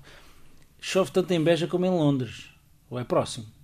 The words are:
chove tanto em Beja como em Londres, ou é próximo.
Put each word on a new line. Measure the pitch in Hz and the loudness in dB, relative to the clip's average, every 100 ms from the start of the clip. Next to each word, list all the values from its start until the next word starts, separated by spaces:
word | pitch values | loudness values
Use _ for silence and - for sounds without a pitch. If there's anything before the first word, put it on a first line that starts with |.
| - - - - - - - _ | -18 -20 -20 -20 -20 -20 -20 _
chove | - 185 185 | -4 0 0
tanto | - 175 | 0 0
em | 175 | 2
Beja | 156 165 165 | 2 2 0
como | 180 180 | 0 0
em | |
Londres, | 180 147 139 113 - - _ _ _ _ | 2 2 2 -2 -10 -20 _ _ _ _
ou | 123 | -10
é | |
próximo. | 120 165 117 - 107 - | -2 0 0 -6 -14 -20